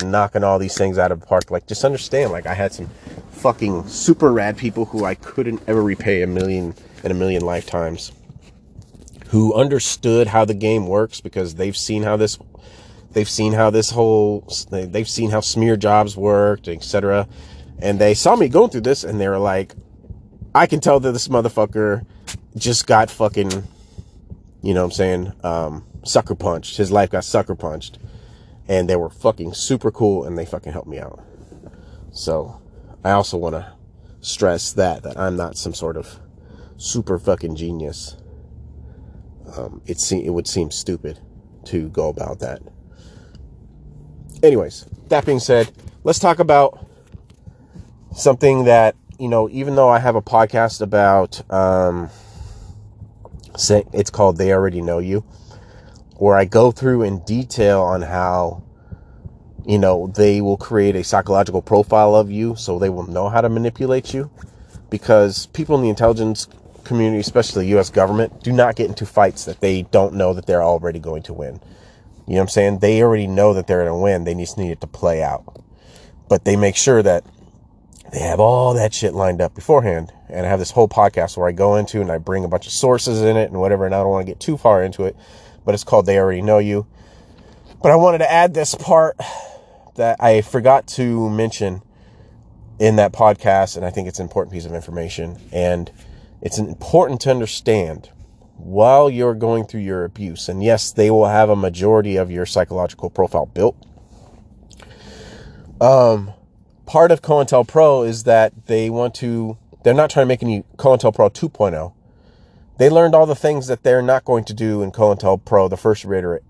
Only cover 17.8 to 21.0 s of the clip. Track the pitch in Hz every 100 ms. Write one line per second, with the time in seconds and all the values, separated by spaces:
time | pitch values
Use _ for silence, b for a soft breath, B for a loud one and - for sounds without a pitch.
17.8 | 101 98 104 107 170 233 143 151 233 127
18.8 | 117 139 82 107 98 98 101 95 98 -
19.8 | - - - - - - - 143 170 147
20.8 | 151 139